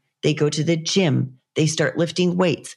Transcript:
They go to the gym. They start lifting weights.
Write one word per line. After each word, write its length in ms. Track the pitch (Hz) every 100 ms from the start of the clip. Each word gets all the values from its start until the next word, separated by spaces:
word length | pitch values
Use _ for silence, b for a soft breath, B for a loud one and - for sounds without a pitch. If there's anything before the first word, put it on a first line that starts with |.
| _ _
They 100 | 156
go 160 | 151 147
to 160 | 151
the 120 | 151 165
gym. 600 | 160 190 175 127 127 - _
They 120 | - 156
start 320 | 156 151 -
lifting 380 | 165 - 180 175
weights. 360 | 180 - -